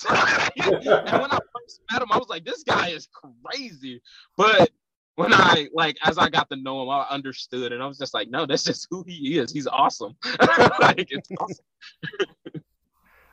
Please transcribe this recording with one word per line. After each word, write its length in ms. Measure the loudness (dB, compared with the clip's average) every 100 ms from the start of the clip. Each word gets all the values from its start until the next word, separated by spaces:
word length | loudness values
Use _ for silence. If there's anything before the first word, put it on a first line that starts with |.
<laughs> 60 | 0 2 4 2 0 0
And 600 | 0 0 4 2 4 -2
when 100 | 0
I 60 | -2 -4
first 260 | -16 -20 -20 -6
met 100 | -4
him, 60 | 0
I 60 | 0
was 100 | -2
like, 160 | -10
"This 200 | -8 -8
guy 240 | -2 0 0
is 200 | -6 -12
crazy." 920 | -20 -20 _ -12 -10 -12 -14 -14 -14 _ -20 _ 2
But 340 | 6 6 4 2 _ _ _ -4
when 160 | 4
I, 340 | 6 6 4 0
like, 240 | 0 0 0
as 140 | -2 2
I 100 | 0
got 220 | 0 -2
to 60 | -6
know 260 | -6 -6
him, 60 | -2
I 180 | -2 -2
understood. 600 | -6 -8 -12 -10 -6 -6
And 100 | -6
I 40 | -8
was 120 | -8
just 160 | -8
like, 140 | -6 -4
"No, 160 | -4 -2
that's 180 | -2
just 240 | -2 -6 -8
who 140 | -12 -12
he 320 | -8 -2 -2
is. 140 | -2
He's 140 | -4 -4
awesome." 480 | 0 0 0 -12 -10
<laughs> 600 | -10 2 4 6 4 4
Like, 260 | 2 2 -6
it's 200 | -10 -10 -10
awesome. 260 | -10 -12 _ _ -20 _
<laughs> 600 | -14 -8 -8 _ -16 -16 -16 _ _ _ _ _ _